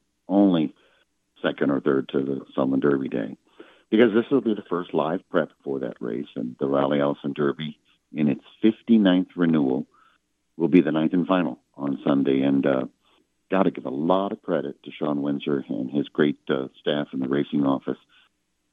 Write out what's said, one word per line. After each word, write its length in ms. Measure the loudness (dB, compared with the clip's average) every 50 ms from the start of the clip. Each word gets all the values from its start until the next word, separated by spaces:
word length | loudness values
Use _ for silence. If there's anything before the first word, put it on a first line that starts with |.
| _ _ _ _ _ 0
only 460 | 2 4 4 4 4 2 0 -2 -4 _ _ _ _ _ _ _ _ _ _ _ _ _
second 300 | -4 -4 -2 0 0 0
or 100 | 0 0
third 300 | 0 2 0 0 0 -2
to 80 | -4 -4
the 240 | -2 -4 -6 -8 -10 -8 -4
Summerlin 260 | -2 -2 0 0 2
Derby 260 | 2 2 2 0 -2 -4
Day, 300 | -6 -6 -6 -8 -10 -16 _ _ _ -20 -20 -20 _ _ _ 2
because 240 | 4 4 6 6
this 140 | 4 2 2 2
will 120 | 0 0
be 100 | 2 0
the 120 | -2 -2 -4 -4
first 240 | -6 -6 -4 -2
live 340 | -2 -2 0 0 -2 -6 -6 _
prep 180 | -2 -2 -2 -2 _ _ -8
for 140 | -8 -6 -6
that 180 | -6 -8 -8 -8
race, 260 | -8 -6 -6 -6 -8 -8 -8
and 200 | -8 -8 -8 -6 -4
the 60 | -2
Riley 340 | 0 0 0 0 0 0 0
Allison 320 | 0 -2 -2 -4 -6 -8
Derby 460 | -4 -2 -2 -2 -2 -4 -8 -10 -12 _ _ _ _ _ _ _
in 160 | -4 -2 0 0
its 160 | 0 -2 -6 -16 -4 _
fifty-ninth 680 | 2 2 2 0 _ 4 4 6 6 4 4 2 0 -2 -2
renewal 520 | 0 0 2 2 2 2 0 -2 -2 -6 -8 _ _ _ _ _ _ _ _ _ _ _ _ _ -4
will 100 | 0 4
be 140 | 6 6
the 100 | 6 4
ninth 220 | 2 0 0 0 0
and 120 | 0 0
final 320 | 2 0 0 0 -2 -6 -10 _ _ _
on 260 | -8 -6 -6 -6 -4 -2
Sunday. 380 | 0 0 2 2 2 2 2
And, 240 | 2 2 2 2 2
uh, 180 | 0 0 0 -4 -6 _ _ _ _ _ _ _ _ _ _ _ -2
gotta 220 | 0 0 0 0
give 120 | -2 -4 -6
a 60 | -8
lot 400 | -4 -2 0 2 2 2 0 -4
of 100 | -6 -8
credit 380 | _ -4 -2 -2 -2 -6 -10 _ -16
to 80 | -18
Sean 300 | -10 -6 -4 -4 -2 -2
Windsor 420 | -2 -4 -4 -4 -2 -2 -2 -2 -2 -4
and 220 | -6 -6 -6 -4
his 180 | -4 -4 -4 -2
great, 300 | 0 0 0 0 0 -2 _ -4
uh, 200 | -4 -4 -4 -6 _ _
staff 300 | -4 -2 -2 -2 -4 -4
in 60 | -6 -6
the 100 | -4 -2
racing 380 | -2 -2 -2 -2 -2 0 0
office, 320 | 0 -2 -2 -4 -6 -8 -8 _ _ _ _ _ _ _ _ _ _ _ _ _ _